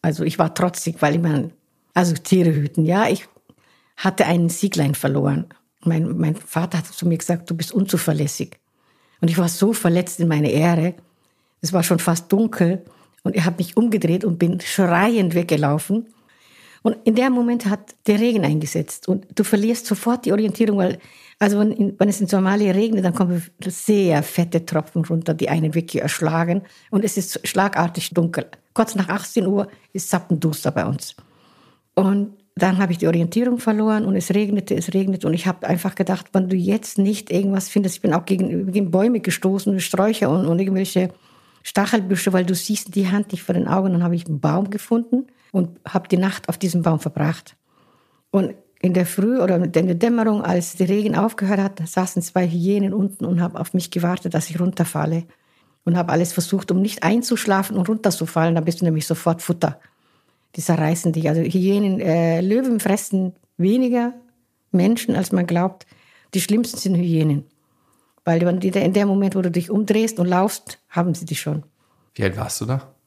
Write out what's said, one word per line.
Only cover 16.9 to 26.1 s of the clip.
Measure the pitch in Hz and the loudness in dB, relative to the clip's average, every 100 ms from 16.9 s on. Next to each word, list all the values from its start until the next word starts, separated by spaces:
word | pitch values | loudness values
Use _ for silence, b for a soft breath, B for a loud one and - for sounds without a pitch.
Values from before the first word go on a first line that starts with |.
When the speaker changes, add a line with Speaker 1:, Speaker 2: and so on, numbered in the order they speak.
| - | 0
Speaker 1:
in | - 226 | 0 2
dem | 262 | 2
Moment | 247 240 240 208 | 2 0 0 0
hat | 208 - - - | -4 -6 -8 0
der | 208 | 2
Regen | 233 226 147 | 2 2 2
eingesetzt | 151 151 165 160 - - | 0 -2 -4 -6 -8 -4
und | 190 - - | -4 -4 -2
du | |
verlierst | 208 208 214 233 - | 2 2 2 -2 -2
sofort | 202 - 240 - | -2 0 -2 0
die | |
Orientierung, | 202 220 - 220 202 | 0 0 0 0 2
weil, | 185 - B B B B | 0 -2 B B B B
also | 208 208 | 0 2
wenn, | 214 | 0
in, | - 202 196 | 2 -2 2
wenn | 208 | 0
es | 196 | 2
in | 185 | 0
Somalia | 196 190 202 208 | 2 2 2 2
regnet, | 185 226 220 | 2 2 0
dann | 185 | 0
kommen | 170 180 175 165 _ 180 | 0 0 0 -4 _ -10
sehr | - - 208 185 151 | -6 0 2 4 2
fette | 151 - 170 170 170 | 0 -2 0 0 -2
Tropfen | 156 151 170 | -4 -4 -4
runter, | 160 165 165 | -2 -2 -2
die | 160 - | -2 -2
einen | 165 156 | 0 0
wirklich | 160 165 - | -2 -4 -4
erschlagen | 156 | -4